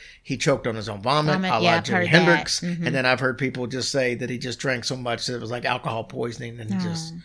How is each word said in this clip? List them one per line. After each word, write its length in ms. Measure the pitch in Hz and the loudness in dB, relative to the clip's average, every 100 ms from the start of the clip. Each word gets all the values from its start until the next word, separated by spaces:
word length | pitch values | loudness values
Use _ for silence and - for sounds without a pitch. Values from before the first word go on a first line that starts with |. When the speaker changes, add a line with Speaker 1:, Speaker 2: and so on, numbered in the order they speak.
| - - | -20 -14
Speaker 1:
he 120 | - 127 | -6 0
choked 300 | 151 135 123 | 2 2 0
on 80 | |
his 140 | 110 104 | -4 -6
own 140 | 101 | -4
vomit, 320 | 110 151 151 | 0 2 2
Speaker 2:
Vomit, 160 | 147 185 | 2 2
Speaker 1:
a 20 | |
la 60 | - | 4
Speaker 2:
yeah, 160 | 175 170 | 4 4
I've 80 | |
Speaker 1:
Jimi 80 | - | 2
Speaker 2:
heard 140 | 185 175 | 0 6
Speaker 1:
Hendrix. 520 | 165 165 165 - - | 6 8 4 2 -2
Speaker 2:
that. 60 | 175 | -2
Mm-hmm. 200 | 170 165 | -2 0
Speaker 1:
And 60 | 131 | 2
then 100 | 127 | 2
I've 140 | 127 | 2
heard 180 | 131 120 | 2 0
people 300 | 131 127 123 | -2 -2 -4
just 240 | 131 113 | -4 -2
say 240 | 143 123 120 | 0 0 0
that 120 | 123 | -4
he 80 | 123 | -4
just 220 | 131 113 | -6 -4
drank 240 | 143 123 | -2 -2
so 120 | - 131 | -2 -4
much 280 | 123 117 - | -4 -4 -4
that 100 | 123 | -6
it 40 | |
was 120 | 110 | -6
like 120 | 120 | -4
alcohol 380 | 123 123 147 113 | -2 -2 -2 -4
poisoning 560 | - 131 123 113 120 120 | -6 -6 -6 -6 -10 -10
and 100 | 110 | -4
he 80 | 190 | -2
Speaker 2:
Oh, 120 | 180 | -2
Speaker 1:
just 240 | 165 160 165 | -4 -8 -12